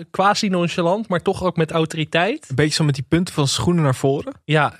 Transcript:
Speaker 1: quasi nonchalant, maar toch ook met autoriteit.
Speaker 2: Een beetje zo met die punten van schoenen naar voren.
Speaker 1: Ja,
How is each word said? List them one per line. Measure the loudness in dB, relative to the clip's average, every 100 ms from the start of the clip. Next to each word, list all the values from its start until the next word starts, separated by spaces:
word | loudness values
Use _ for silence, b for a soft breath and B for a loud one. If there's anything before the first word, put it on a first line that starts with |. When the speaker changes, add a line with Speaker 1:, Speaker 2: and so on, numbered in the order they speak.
| -4
Speaker 1:
quasi | 0 2 2 0
nonchalant, | 0 0 0 0 0 -2
maar | -2
toch | -2 -2
ook | -2 0
met | 0
autoriteit. | 0 -2 -4 -2 0 0 -2 -4
Speaker 2:
Een | 0
beetje | 0
zo | 2
met | 0 0
die | 0
punten | 0 0
van | 0 -2
schoenen | 0 0 2
naar | 2 2
voren. | 0 0 -4 -10 -2
Speaker 1:
Ja, | 0 0